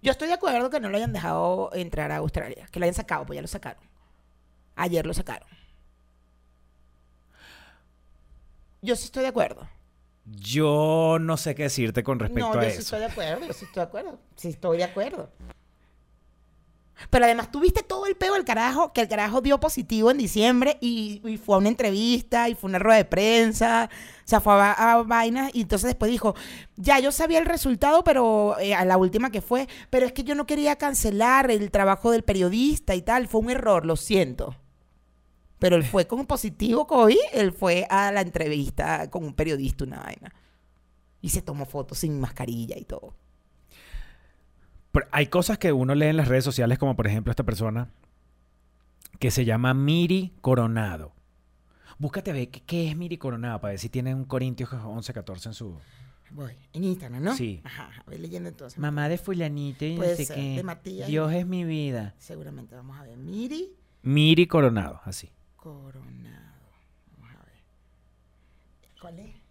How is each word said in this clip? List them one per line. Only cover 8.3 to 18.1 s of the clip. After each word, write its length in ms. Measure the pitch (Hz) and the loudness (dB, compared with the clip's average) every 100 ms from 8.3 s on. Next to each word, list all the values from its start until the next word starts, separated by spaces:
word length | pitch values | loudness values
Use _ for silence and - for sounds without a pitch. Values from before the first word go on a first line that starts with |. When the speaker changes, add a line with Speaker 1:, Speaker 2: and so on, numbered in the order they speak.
| - _ _ _ _ | -20 _ _ _ _
Speaker 1:
Yo 140 | 202 233 | -4 -4
sí 80 | - | -4
estoy 160 | 262 | -4
de 60 | 262 | -4
acuerdo. 400 | 233 - - - - _ _ _ _ | 0 -2 -4 -18 -20 _ _ _ _
Speaker 2:
Yo 920 | 107 104 101 131 156 147 156 160 160 160 | -20 -14 -4 0 2 2 2 2 2 2
no 160 | 160 160 | 0 -2
sé 180 | 165 | -4
qué 100 | 131 | -4
decirte 380 | 143 131 113 110 | -4 -2 -2 -2
con 140 | 117 127 | -2 -2
respecto 340 | 107 117 156 | -2 -2 0
Speaker 1:
No, 40 | 220 | 0
Speaker 2:
a 40 | |
Speaker 1:
yo 60 | 113 | 0
Speaker 2:
eso. 80 | 95 | -2
Speaker 1:
sí 60 | |
estoy 180 | - 214 | -6 -6
de 60 | 226 | -6
acuerdo, 400 | - 160 165 339 | -6 -6 -6 -8
yo 60 | |
sí 120 | - | -12
estoy 160 | 185 - | -12 -8
de 60 | 175 | -8
acuerdo. 340 | 302 370 - _ - | -8 -12 -16 _ -14
Sí 120 | 170 | -12
estoy 300 | 151 185 170 | -6 -2 0
de 60 | |
acuerdo. 460 | 175 180 226 349 - _ - - _ _ _ _ _ _ _ _ _ _ _ _ _ _ - | -2 -4 -6 -8 -14 _ -20 -20 _ _ _ _ _ _ _ _ _ _ _ _ _ _ 2
Pero 160 | 247 | 4
además, 260 | 233 233 233 | 6 4 -2
tuviste 320 | 285 359 440 | 2 2 2
todo 220 | 415 381 | -2 -6
el 100 | 392 | -4